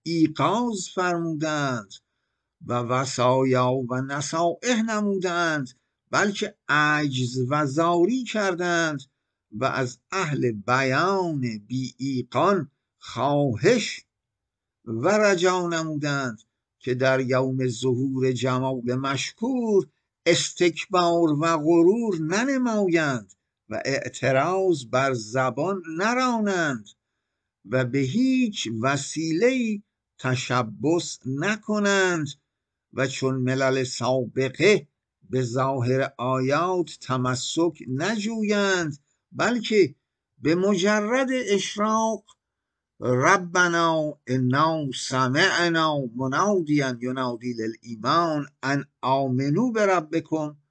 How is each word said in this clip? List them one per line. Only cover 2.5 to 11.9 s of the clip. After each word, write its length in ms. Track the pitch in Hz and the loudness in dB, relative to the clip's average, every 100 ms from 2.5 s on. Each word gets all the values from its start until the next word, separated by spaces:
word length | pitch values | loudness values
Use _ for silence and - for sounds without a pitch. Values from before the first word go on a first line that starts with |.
| _ 113 | _ -6
و 80 | |
وصایا 960 | 120 120 127 135 - 123 131 131 127 127 131 123 | -4 -2 -2 -2 0 2 4 4 4 2 0 -2
و 120 | 127 | -4
نصائح 800 | 135 139 143 165 170 170 240 240 | -4 -6 -4 0 0 0 0 0
نمودند، 880 | 226 214 208 196 180 175 170 156 127 - _ _ _ | 0 0 0 0 -2 0 0 0 -4 -10 _ _ _
بلکه 440 | 131 196 196 208 - - | 0 0 0 -6 -6 -2
عجز 760 | 147 151 151 147 127 123 127 123 | 2 4 2 0 -2 -2 -2 -2
و 160 | 147 147 | 0 0
زاری 580 | 135 165 175 180 254 | 0 2 4 4 2
کردند 800 | 233 214 196 170 180 170 165 147 - _ _ _ _ | -2 -2 -2 0 0 0 0 -2 -10 _ _ _ _
و 140 | 107 131 | -4 -2
از 320 | 95 127 - _ | -2 -4 -6 _
اهل 400 | 190 165 135 127 | -4 -2 0 -2
بیان 880 | 107 98 127 135 135 175 196 175 151 123 107 104 | -2 0 0 2 2 2 0 0 -2 -4 -6 -6
بی 280 | 127 127 | -6 -6